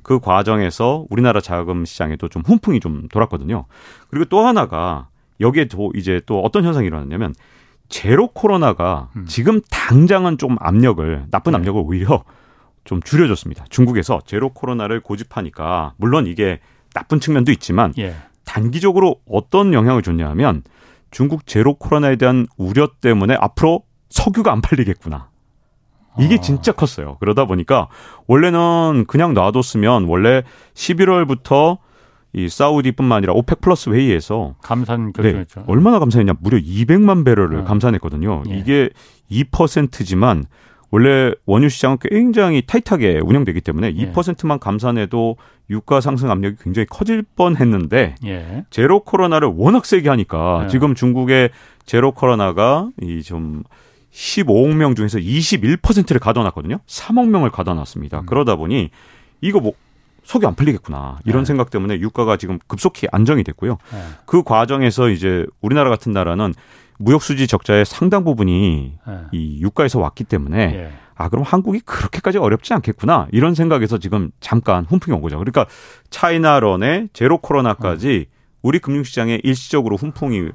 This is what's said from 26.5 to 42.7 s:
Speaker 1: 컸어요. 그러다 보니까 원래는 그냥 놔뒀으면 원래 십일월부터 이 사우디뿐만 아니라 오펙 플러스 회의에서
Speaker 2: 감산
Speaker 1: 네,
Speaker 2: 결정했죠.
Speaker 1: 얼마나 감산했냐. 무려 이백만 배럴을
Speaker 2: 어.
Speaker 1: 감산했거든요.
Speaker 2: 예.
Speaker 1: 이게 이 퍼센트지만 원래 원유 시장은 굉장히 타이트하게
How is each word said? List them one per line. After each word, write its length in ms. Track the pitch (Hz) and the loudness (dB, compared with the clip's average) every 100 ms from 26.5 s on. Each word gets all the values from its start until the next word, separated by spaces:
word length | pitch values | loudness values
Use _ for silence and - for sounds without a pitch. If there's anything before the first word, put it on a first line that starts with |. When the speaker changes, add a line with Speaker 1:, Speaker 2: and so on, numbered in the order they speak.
| 139 240 | -2 -2
Speaker 1:
컸어요. 460 | - 147 - 71 69 | 0 -2 -2 -12 -4
그러다 260 | 98 107 123 | -2 0 0
보니까 420 | 92 82 135 85 - - - - | -2 0 0 0 -12 -20 -16 2
원래는 800 | 131 175 170 170 170 160 139 107 | 4 4 2 2 2 2 0 0
그냥 260 | 143 170 | 0 2
놔뒀으면 720 | 107 92 120 127 110 104 120 87 | 2 2 0 -2 0 2 2 2
원래 380 | 87 110 131 123 - _ | 2 4 2 0 -16 _
십일월부터 1040 | - - 175 190 180 151 127 - 139 160 185 _ _ _ _ _ | -10 -4 2 4 4 0 -4 0 4 4 0 _ _ _ _ _
이 140 | 92 87 | -6 -6
사우디뿐만 680 | - 143 151 131 123 131 110 | 0 0 2 0 0 0 2
아니라 160 | 95 | 2
오펙 280 | 98 123 160 | 0 0 0
플러스 280 | 180 175 - | 2 0 2
회의에서 640 | 113 135 87 - 107 78 65 | 0 2 0 -2 -6 -6 -10
Speaker 2:
감산 460 | - 120 123 117 110 | -4 -4 -2 -4 -4
Speaker 1:
네, 140 | 104 | 0
Speaker 2:
결정했죠. 420 | 107 98 90 - 101 | 0 0 -6 -12 0
Speaker 1:
얼마나 300 | 110 202 220 | 4 4 4
감산했냐. 340 | 139 117 98 69 | 4 4 2 0
무려 200 | 90 117 | 0 0
이백만 640 | 78 98 117 180 208 185 | 0 -2 2 4 6 4
배럴을 360 | 131 107 90 78 | 4 4 2 -2
Speaker 2:
어. 40 | |
Speaker 1:
감산했거든요. 800 | 92 107 123 98 80 73 95 82 69 | -2 0 2 0 -4 -4 -4 -4 -6
Speaker 2:
예. 80 | 98 | -6
Speaker 1:
이게 320 | 101 143 131 - - _ _ | 0 2 0 -4 -20 _ _
이 140 | 107 | -4
퍼센트지만 1000 | 143 - 160 156 139 - 90 92 120 87 69 _ _ _ _ | -2 0 2 2 -2 -4 -4 2 2 2 -4 _ _ _ _
원래 420 | 104 131 135 127 - - | 4 4 4 2 -2 0
원유 240 | 101 147 | 4 4
시장은 280 | 131 - 131 | 2 0 0
굉장히 640 | - 208 240 226 190 147 | 0 0 2 2 2 2
타이트하게 560 | 123 | 0